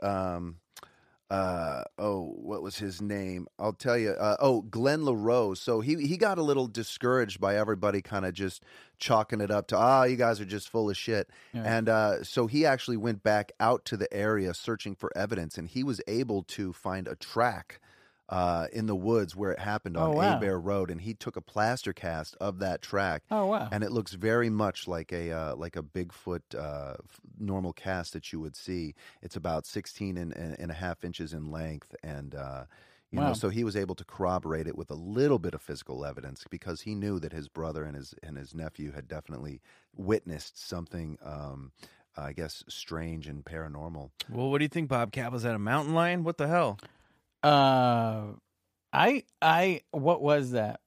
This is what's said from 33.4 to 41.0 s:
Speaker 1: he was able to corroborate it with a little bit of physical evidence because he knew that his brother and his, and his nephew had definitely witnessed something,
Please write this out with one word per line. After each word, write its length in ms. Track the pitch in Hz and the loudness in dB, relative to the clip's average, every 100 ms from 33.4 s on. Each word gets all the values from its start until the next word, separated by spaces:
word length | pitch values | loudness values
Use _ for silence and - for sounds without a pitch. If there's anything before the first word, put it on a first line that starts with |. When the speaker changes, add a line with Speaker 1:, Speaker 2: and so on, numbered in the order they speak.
| 110 | 0
Speaker 1:
he 120 | 107 | 0
was 140 | 117 101 | 0 -2
able 180 | 95 | -2
to 100 | 90 | -6
corroborate 600 | - - 90 92 80 80 80 | -10 -2 0 0 -2 -4 -4
it 100 | - | -8
with 140 | 82 | -8
a 60 | 76 | -10
little 420 | 87 110 143 131 | -4 2 4 4
bit 160 | 92 | 2
of 80 | 78 | -6
physical 420 | - 71 - 65 | -8 -10 -8 -8
evidence 400 | 71 69 65 67 - | -8 -8 -12 -14 -12
because 300 | 90 - 82 | -12 -8 -8
he 160 | - 104 | -6 -4
knew 240 | 104 95 | -2 -2
that 120 | 78 | -4
his 140 | 80 73 | -8 -10
brother 360 | - 80 78 | -6 -6 -4
and 100 | 76 | -6
his, 200 | 71 67 - | -8 -12 -16
and 120 | 78 69 | -14 -12
his 160 | 67 | -12
nephew 380 | 80 80 - 73 | -10 -10 -8 -10
had 160 | 71 65 | -10 -10
definitely 540 | 78 - 71 73 67 _ _ _ | -10 -10 -12 -12 -14 _ _ _
witnessed 640 | - 95 110 - 78 - - | -8 0 0 0 -10 -12 -16
something, 600 | - 90 85 87 | -10 -8 -8 -8